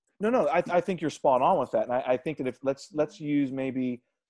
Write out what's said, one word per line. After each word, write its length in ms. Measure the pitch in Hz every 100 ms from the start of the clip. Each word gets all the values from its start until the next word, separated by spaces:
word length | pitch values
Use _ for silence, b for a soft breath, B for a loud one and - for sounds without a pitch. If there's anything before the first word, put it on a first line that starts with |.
| _ -
No, 100 | 208
no, 180 | 247 147
I, 160 | 170 170
I 100 | 175
think 200 | 185 175
you're 80 | 151
spot 320 | - 147 127
on 180 | 151 180
with 120 | 120
that. 120 | 113
And 100 | 110
I, 100 | 123 123
I 100 | 127
think 200 | 160 147
that 100 | 127
if, 120 | -
let's, 260 | 135 135 -
let's 260 | 147 151 -
use 320 | 147 143 135
maybe, 500 | 135 135 127 127 120 _ _